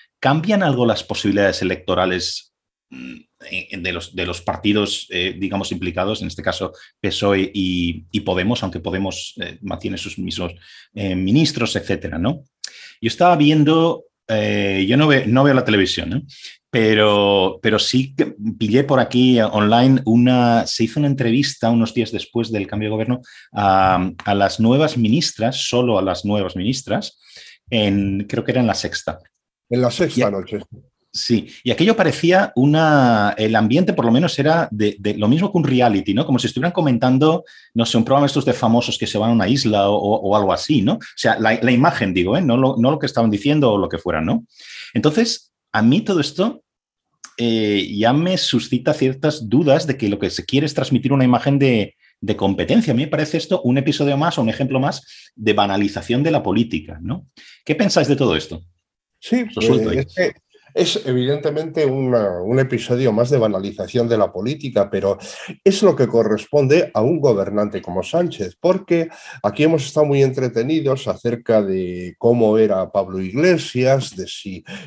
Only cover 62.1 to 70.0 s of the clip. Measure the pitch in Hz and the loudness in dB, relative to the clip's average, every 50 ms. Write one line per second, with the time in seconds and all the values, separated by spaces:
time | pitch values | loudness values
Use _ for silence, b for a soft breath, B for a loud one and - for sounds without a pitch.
62.1 | 123 117 104 98 87 87 90 104 123 131 135 127 127 107 - - 123 123 135 120 | 2 2 2 0 -2 -4 -4 0 0 0 0 0 -2 -4 -4 -2 -2 0 2 2
63.1 | 107 110 120 120 147 127 110 110 101 92 98 101 107 - 95 92 - 120 117 117 | 2 2 2 2 2 2 2 2 0 -2 -4 -6 -8 -8 -8 -4 -2 -2 0 2
64.1 | 117 107 98 - - 92 101 123 151 135 143 131 117 104 98 101 - 98 92 98 | 2 2 0 0 -2 -4 -6 -6 -6 -6 -8 -4 -2 -2 -2 0 -2 -2 -2 -2
65.1 | 98 - B B B B B B B B - 196 196 - 220 185 151 131 127 110 | -2 -2 B B B B B B B B 0 2 2 4 4 2 4 4 2 2
66.1 | 117 117 110 107 107 107 - - - 147 139 131 147 175 160 - - 107 110 135 | 2 2 2 2 0 -4 -4 -2 0 2 2 4 4 2 2 0 0 0 0 0
67.1 | 170 156 139 135 113 98 95 95 101 104 107 104 104 - - - 87 139 135 - | 0 2 2 2 2 2 0 -2 -2 -2 -2 -2 -4 -8 -8 -8 -6 -6 -4 -2
68.1 | - 170 175 165 - - 101 87 - _ - 175 185 190 190 - 170 170 160 165 | -2 -2 -2 -2 -4 -6 -8 -10 -6 _ 0 0 0 0 0 -2 0 0 0 -2
69.1 | B B B B B B B 202 202 - 151 160 165 147 135 - - 156 | B B B B B B B -4 0 2 2 2 2 0 -2 -2 0 0